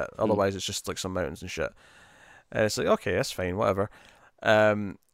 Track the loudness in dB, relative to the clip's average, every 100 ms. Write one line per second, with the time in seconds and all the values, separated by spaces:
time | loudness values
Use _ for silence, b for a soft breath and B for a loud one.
0 | -2 -2 0 2 2 0 -6 -8 -8 -8
1 | -6 -4 -4 -6 -10 -6 -6 -6 b b
2 | b b b b b 0 0 0 0 0
3 | 2 -2 -2 -4 -4 0 0 0 -2 b
4 | b b b b 4 6 6 2 -4 -10
5 | _